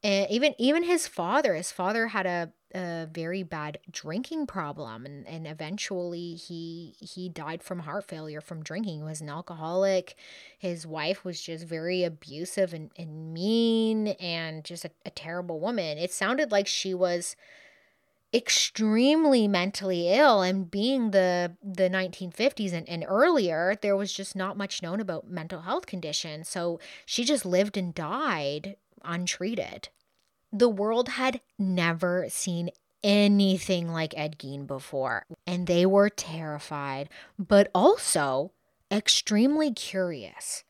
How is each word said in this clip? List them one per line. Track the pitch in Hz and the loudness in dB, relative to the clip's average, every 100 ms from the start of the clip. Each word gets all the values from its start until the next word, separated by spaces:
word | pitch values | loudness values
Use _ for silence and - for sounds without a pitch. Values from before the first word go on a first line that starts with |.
And | 214 196 202 | 0 0 2
even, | 214 294 - | 2 2 2
even | 247 311 | 2 2
his | 339 349 - | 4 0 0
father, | - 175 247 285 165 | -6 0 2 2 0
his | - | -4
father | - 190 220 226 | -4 -2 0 0
had | 202 185 | 0 0
a, | 175 170 _ _ - | -2 -4 _ _ -8
a | 180 170 160 | -6 -6 -8
very | 160 165 190 | -8 -6 -6
bad | 180 165 151 151 - | -6 -8 -8 -10 -14
drinking | - 156 175 254 320 285 | -14 -8 -6 -6 -6 -6
problem, | 196 151 151 131 110 131 | -6 -6 -8 -10 -12 -14
and, | 143 - | -16 -14
and | 160 160 | -12 -10
eventually | 156 156 202 - 190 175 170 175 | -10 -8 -6 -6 -6 -6 -6 -10
he, | 170 - 170 165 165 170 - | -12 -12 -10 -10 -12 -14 -18
he | - - 180 | -18 -12 -10
died | 165 151 165 | -10 -10 -10
from | - 180 | -8 -10
heart | 156 175 | -6 -8
failure | 190 165 156 151 | -8 -12 -10 -12
from | 147 165 | -12 -12
drinking. | 156 180 214 156 | -10 -6 -6 -6
He | |
was | 151 151 | -8 -10
an | 151 | -8
alcoholic. | 147 170 165 160 180 196 190 185 - - - - _ | -10 -10 -10 -4 2 2 2 -2 -14 -20 -20 -20 _
His | 185 170 160 | -8 -8 -8
wife | 156 151 196 | -6 -4 -4
was | 185 170 | -6 -10
just | - 160 165 | -10 -12 -8
very | 165 160 180 | -6 -2 0
abusive | 175 156 - 139 180 - 190 | 0 -2 -14 -10 -8 -2 -2
and, | 170 156 _ | -2 -12 _
and | 165 156 160 | -12 -10 -10
mean | 165 190 226 233 226 220 220 214 - | -4 2 4 4 4 4 2 0 -2
and | 180 165 165 156 151 | -4 -4 -4 -8 -12
just | 170 | -12
a, | 170 _ - | -14 _ -14
a | |
terrible | - 165 175 180 160 | -12 -8 -8 -6 -4
woman. | 180 240 165 151 | -2 -2 -2 -2
It | 180 | -4
sounded | - 202 262 294 | 0 0 2 2
like | 208 202 | 2 2
she | - 190 | -2 -2
was | 185 180 175 175 - - - - _ _ _ _ _ _ | 0 2 2 -4 -10 -18 -20 -20 _ _ _ _ _ _
extremely | 147 - - - - 220 214 262 311 311 262 214 | -2 2 2 2 0 2 6 6 6 6 6 6
mentally | 196 180 196 196 180 175 | 4 2 -2 -2 0 4
ill, | 208 294 220 | 6 8 8
and | 180 190 175 | 4 0 -2
being | 196 226 269 226 | -2 0 2 4
the, | 196 185 175 175 175 | 4 4 4 0 -4
the | 202 185 185 | -12 0 0
nineteen | 185 185 180 185 | 2 -2 -6 -12
fifties | - 240 - 202 | 0 0 0 -4
and, | 170 - | -4 -6
and | 170 160 | -8 -2
earlier, | 202 302 330 190 160 175 208 | 4 6 6 2 2 0 0
there | 208 196 | 2 0
was | 202 | 0
just | - 196 190 | -6 -8 -4
not | 185 202 | -4 -4
much | 196 - | -6 -6
known | 170 190 | -6 -6
about | 208 165 - | -4 -6 -6
mental | 175 160 175 | -10 -8 -10
health | 170 277 370 | -4 -6 -4
conditions. | 190 170 147 170 156 165 | -8 -6 -6 -6 -10 -8
So | - 175 170 - - - | -4 -2 -4 -10 -20 -6
she | - | -2
just | 240 294 - | 2 2 2
lived | 180 208 202 | 2 2 0
and | 180 165 | -4 -6
died | 156 220 302 180 143 147 196 196 _ _ - | -6 -4 -2 0 -2 -4 -8 -14 _ _ -8
untreated. | 170 180 - - 226 - - - _ _ _ _ _ _ | -4 -4 -4 -4 -4 -6 -10 -16 _ _ _ _ _ _
The | 202 240 | 2 4
world | 202 208 226 247 | 4 0 0 0
had | 254 262 254 _ _ | 0 -2 -2 _ _
never | 190 180 170 170 180 175 127 | 0 2 2 2 0 0 -2
seen | - - 170 170 - _ _ | -4 -4 -4 -4 -8 _ _
anything | 208 202 202 202 196 185 - 185 170 | 4 6 6 6 6 2 2 -2 0
like | 165 156 - | -4 -4 -4
Ed | 151 156 | -8 -8
Gein | 135 139 139 | -12 -10 -8
before, | 135 - 143 131 113 - 160 - | -10 -6 -4 -2 -4 -6 -14 -6
and | 180 175 | -4 2
they | 175 185 | 6 8
were | 196 202 | 8 6
terrified, | - - 160 160 147 - 147 139 135 143 - - - | 2 -10 -8 -8 -8 -8 -8 -6 -6 -8 -12 -20 -10
but | 190 202 202 | 6 8 8
also | 180 285 453 - - 143 131 160 _ _ _ _ | 6 6 6 2 2 2 0 -2 _ _ _ _
extremely | 202 - - - 208 247 302 311 | -2 2 2 4 4 4 4 0
curious. | 226 - 196 180 151 95 - - - - | -2 -6 -4 -4 -4 -12 -14 -10 -10 -12